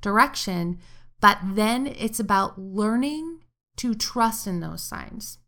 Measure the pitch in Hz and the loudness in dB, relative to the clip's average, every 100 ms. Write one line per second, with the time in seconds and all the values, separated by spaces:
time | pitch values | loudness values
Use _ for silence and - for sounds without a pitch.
0 | 208 208 277 277 - 175 170 175 - - | 2 4 4 2 -4 -2 -2 -4 -10 -20
1 | - _ 208 208 185 196 214 240 277 - | -20 _ 6 6 0 2 2 2 -2 -4
2 | 220 220 202 196 196 - 190 190 214 233 | -4 -2 2 2 2 -4 -6 0 2 2
3 | 277 302 320 330 _ _ _ - 247 226 | 0 -2 -6 -10 _ _ _ -6 -4 -2
4 | - 247 226 226 - 175 160 165 - - | -2 2 0 0 -4 -4 -4 -8 -10 -10
5 | 65 - - - | -10 -12 -14 -16